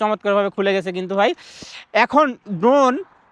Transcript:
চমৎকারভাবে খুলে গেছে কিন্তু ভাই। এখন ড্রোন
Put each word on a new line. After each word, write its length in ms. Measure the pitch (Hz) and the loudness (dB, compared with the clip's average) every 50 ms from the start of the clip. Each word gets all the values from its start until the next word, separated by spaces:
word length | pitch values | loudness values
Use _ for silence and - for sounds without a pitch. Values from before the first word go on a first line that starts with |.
চমৎকারভাবে 480 | 214 214 214 202 - 202 202 202 202 202 - | -2 -4 -4 -2 -2 -2 0 0 0 -2 -4
খুলে 160 | - 196 196 190 | -4 -2 -2 -2
গেছে 180 | 196 165 190 180 | -2 -2 -4 -8
কিন্তু 160 | 185 185 180 196 | -8 -8 -6 -2
ভাই। 160 | 196 202 254 359 - - - - - - - - - - _ - 208 233 | 0 0 0 0 -4 -10 -20 -20 -20 -20 -20 -20 -20 -12 _ 0 0 0
এখন 220 | - - 285 311 277 240 - - 214 196 160 | 2 2 2 2 2 -2 -8 -10 -10 -6 0
ড্রোন 320 | 180 240 269 285 269 254 247 330 381 _ _ _ _ _ | 2 4 4 4 4 2 0 -2 -6 _ _ _ _ _